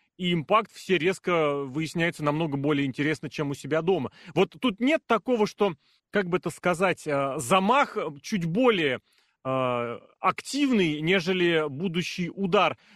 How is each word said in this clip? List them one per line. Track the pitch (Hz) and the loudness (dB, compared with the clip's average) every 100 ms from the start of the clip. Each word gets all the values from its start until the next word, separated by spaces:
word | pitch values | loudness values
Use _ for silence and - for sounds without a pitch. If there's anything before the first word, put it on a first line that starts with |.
| _ - | _ -6
и | 180 | -2
Impact | 170 139 208 208 | -2 2 0 0
все | - - 185 | -10 -2 0
резко | 170 180 - 170 151 143 139 | 0 -2 0 0 2 -2 -4
выясняется | 139 156 175 165 160 | -6 -6 -2 -2 0
намного | 147 151 165 139 | -2 0 -2 -2
более | 143 143 139 | 0 0 0
интересно, | - 147 151 147 | -2 -2 -2 -8
чем | - 143 | -6 -6
у | 143 | -6
себя | 135 156 | -4 -2
дома. | 165 175 120 - - 165 | 0 0 -2 -10 -4 0
Вот | 190 - | 0 0
тут | 247 190 | -2 0
нет | 254 320 - | 0 0 0
такого, | 226 - 240 208 | -2 0 0 0
что, | - 208 - _ _ _ | 0 -2 -2 _ _ _
как | 208 180 | -4 0
бы | 180 | -2
это | 170 | -4
сказать, | - 180 165 190 147 151 | -2 -2 0 0 0 -2
э, | 139 139 139 | -2 -2 -4
замах | 120 190 190 269 262 208 160 143 | 2 2 4 4 2 -2 -6 -10
чуть | - 214 165 | -6 -4 -2
более, | 190 254 202 143 120 - _ _ _ | 4 4 4 0 -2 -8 _ _ _
э, | 131 131 127 123 117 117 - _ | -4 -2 0 -2 -4 -8 -14 _
активный, | 180 - - 277 277 226 170 151 | -2 -2 -6 -2 2 2 2 0
нежели | 156 196 165 185 175 160 151 | 0 0 2 0 2 2 0
будущий | 135 190 170 170 - 170 | -4 -4 -4 -4 -6 -6
удар. | 185 196 202 165 - _ | -4 2 4 2 0 _